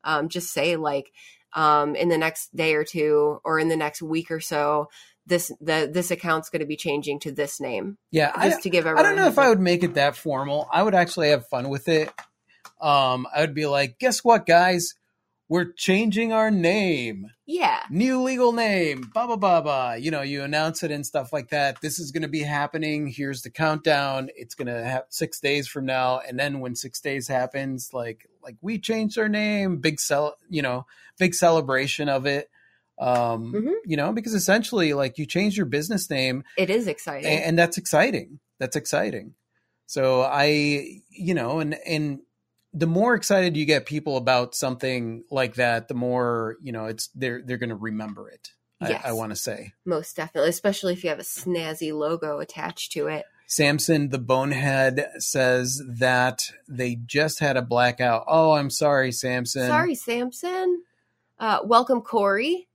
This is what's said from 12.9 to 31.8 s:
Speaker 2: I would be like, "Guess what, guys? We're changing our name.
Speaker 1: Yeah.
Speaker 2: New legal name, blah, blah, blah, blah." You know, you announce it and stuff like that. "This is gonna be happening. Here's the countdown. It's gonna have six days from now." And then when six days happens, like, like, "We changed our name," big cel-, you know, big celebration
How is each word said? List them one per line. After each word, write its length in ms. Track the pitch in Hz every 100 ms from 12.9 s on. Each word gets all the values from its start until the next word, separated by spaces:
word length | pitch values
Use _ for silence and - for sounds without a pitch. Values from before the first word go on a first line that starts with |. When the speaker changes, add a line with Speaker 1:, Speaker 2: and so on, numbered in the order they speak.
| 143 131 127 127
Speaker 2:
I 60 | 147
would 140 | 156
be 120 | 143 151
like, 320 | 143 139 -
"Guess 240 | 254 -
what, 220 | 240 226 -
guys? 480 | 170 180 175 170 - _ _ _ _ _
We're 240 | 170 175
changing 600 | - - 190 226 202 226
our 180 | 220 220
name. 760 | 202 165 208 190 147 120 101 104 _ -
Speaker 1:
Yeah. 340 | 349 226 - -
Speaker 2:
New 320 | 156 254 254
legal 300 | 254 254 240
name, 580 | 233 220 196 160 135 120
blah, 140 | 220 240
blah, 100 | 226
blah, 240 | 190 170
blah." 320 | 151 139 123
You 160 | 117 147
know, 120 | 151
you 200 | 139 143
announce 400 | 139 151 156 160
it 80 | 160
and 140 | 147 139
stuff 260 | 151 123
like 180 | 151 127
that. 300 | 151 143 135
"This 180 | 156 143
is 120 | 147
gonna 180 | 156 156
be 140 | 151
happening. 640 | 147 147 143 160 151 151 147
Here's 360 | 127 139 131
the 80 | 123
countdown. 800 | - 156 156 160 143 139 135 135 -
It's 180 | 120
gonna 300 | - 123 120
have 200 | 117 131 -
six 300 | - 117 -
days 280 | 139 143 135
from 180 | 143 131
now." 320 | 131 127 127
And 180 | 127 123
then 220 | 143 139
when 140 | 127
six 260 | 120 131 -
days 280 | 147 139 123
happens, 640 | 131 127 139 135 127 -
like, 340 | 131 117 113 _ _
like, 140 | 190 113
"We 180 | 190 226
changed 400 | - 220 214 233
our 100 | 214
name," 500 | 208 214 208 190 160
big 220 | 156 147
cel-, 360 | - 143 151 - _
you 120 | 165
know, 240 | 135 123 - _ - _
big 160 | 185
celebration 760 | 175 175 165 135 131